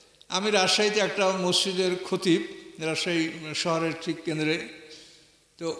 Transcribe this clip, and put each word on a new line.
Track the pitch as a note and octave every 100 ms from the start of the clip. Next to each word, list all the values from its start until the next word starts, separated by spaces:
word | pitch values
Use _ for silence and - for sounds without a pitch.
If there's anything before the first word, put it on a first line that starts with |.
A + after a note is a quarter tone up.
| - _ -
আমি | F3+ G#3+
রাজশাহীতে | G3+ F#3 - G#3 G#3+
একটা | F#3+ G#3 F#3+
মসজিদের | F#3+ F3+ F3 G3 F#3 F#3 F3+ -
খতিব, | F#3 F#3+ F3 - - - -
রাজশাহী | D#3+ D#3 F#3 E3+ D#3+ E3 D#3
শহরের | D3 F3 E3 E3 D#3+
ঠিক | - D#3+
কেন্দ্রে। | E3+ D#3 D3+ D#3+ A#2 - - - - - - _ _ -
তো | E3